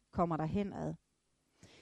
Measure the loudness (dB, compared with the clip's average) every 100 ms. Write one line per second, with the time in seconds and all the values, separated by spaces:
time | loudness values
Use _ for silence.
0 | _ 0 2 2 0 0 -2 -2 -4 -6
1 | _ _ _ _ _ _ -20 -20